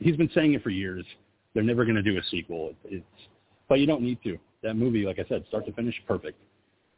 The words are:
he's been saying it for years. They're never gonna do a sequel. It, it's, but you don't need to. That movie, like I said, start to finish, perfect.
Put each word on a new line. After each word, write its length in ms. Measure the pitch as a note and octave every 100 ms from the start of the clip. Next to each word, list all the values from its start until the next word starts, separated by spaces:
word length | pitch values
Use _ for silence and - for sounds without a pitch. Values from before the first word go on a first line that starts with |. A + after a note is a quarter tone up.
he's 160 | E3+ D3+
been 140 | E3
saying 200 | F3 D#3
it 80 | C3+
for 80 | A2+
years. 340 | F#2+ G2 F#2 - - _ _ _
They're 80 | A2+
never 200 | A2 A#2+
gonna 180 | A2+ A2
do 140 | G2 F#2
a 40 | -
sequel. 400 | F2+ D#2+ E2 D#2
It, 60 | D#2 - F#2+
it's, 320 | - - - _ _ _ -
but 100 | C#3
you 60 | C#3+
don't 160 | D3
need 160 | B2 A#2+
to. 140 | G#2+ E2 - _
That 120 | A2
movie, 300 | A2 B2 A2+
like 140 | G2 F#2
I 60 | F#2
said, 160 | A#2+ -
start 180 | G#2+ G#2+
to 60 |
finish, 220 | G#2 A#2 - -
perfect. 300 | F#2+ D2+ - _ _ _ _ _